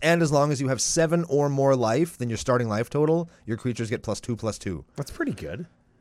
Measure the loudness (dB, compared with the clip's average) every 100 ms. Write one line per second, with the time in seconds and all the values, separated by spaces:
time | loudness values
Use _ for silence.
0 | 2 2 4 4 2 2 0 -2 0 2
1 | 2 0 0 2 2 2 4 4 4 2
2 | 0 -2 -4 -2 0 2 2 0 0 0
3 | 2 2 -2 -10 -8 -4 -4 -4 -4 -4
4 | -4 -6 -4 -4 -4 -4 -4 -6 -8 -10
5 | -10 -4 -4 -4 -8 -10 -12 _ _ _